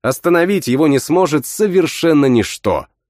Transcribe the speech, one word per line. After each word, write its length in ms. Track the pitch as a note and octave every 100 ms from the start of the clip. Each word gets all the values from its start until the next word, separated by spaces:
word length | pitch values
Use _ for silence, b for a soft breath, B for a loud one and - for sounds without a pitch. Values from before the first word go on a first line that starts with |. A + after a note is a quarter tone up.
остановить 640 | A#2+ C3 F3 E3+ F3 G3 B2+
его 200 | C3 D#3
не 100 | C#3
сможет 480 | - E3+ F3 D3+ -
совершенно 800 | - G#3 F3+ D#3+ - E3+ D3+ C#3
ничто, 640 | A#2+ G2 - G2+ D#2 - _